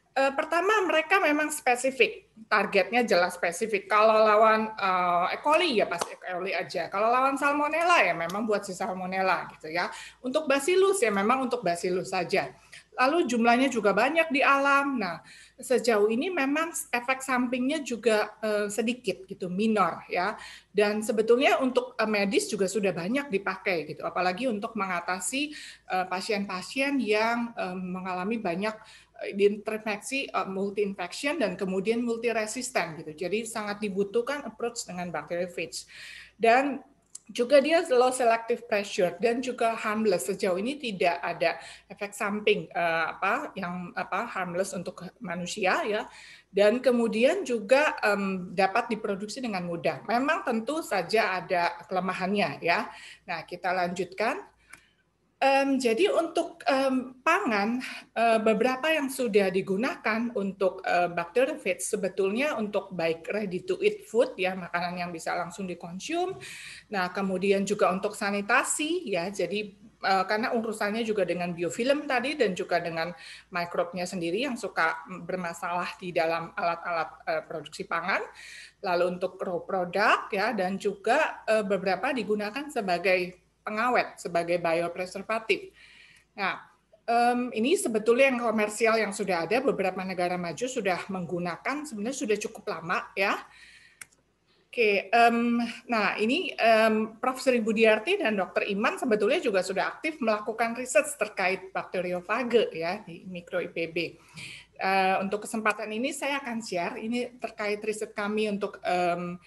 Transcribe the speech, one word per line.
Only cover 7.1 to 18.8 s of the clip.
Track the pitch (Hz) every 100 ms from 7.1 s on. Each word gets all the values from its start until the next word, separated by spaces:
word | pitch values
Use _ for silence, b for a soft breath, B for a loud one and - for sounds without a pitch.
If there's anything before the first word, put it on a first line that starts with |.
| 254 269 269
salmonella | 285 294 294 320 339 339
ya | 185 165
memang | 165 202 226
buat | 202 196
si |
salmonella | 180 185 185 185 190 190 165 147
gitu | - 156
ya. | 170 214 B B B 254
Untuk | 311 302
bacillus | 277 349 370 392 381 226
ya |
memang | 202 208 262 247
untuk | 240
bacillus | 175 170 185 185 -
saja. | 185 180 180 - - B B B
Lalu | - 262 339
jumlahnya | 262 233 233 247 269
juga | 233 202 190
banyak | 262 330 320
di | 269
alam. | 262 277 277 277 285 247
Nah, | 185 165 B B B -
sejauh | - 240 240 214 208
ini | 233 370
memang | 359 269 302 330 - -
efek | 247 247 262
sampingnya | - 247 247 254 262 311
juga, | - 220 233 214 - -
eh, | 220 208 208
sedikit | 233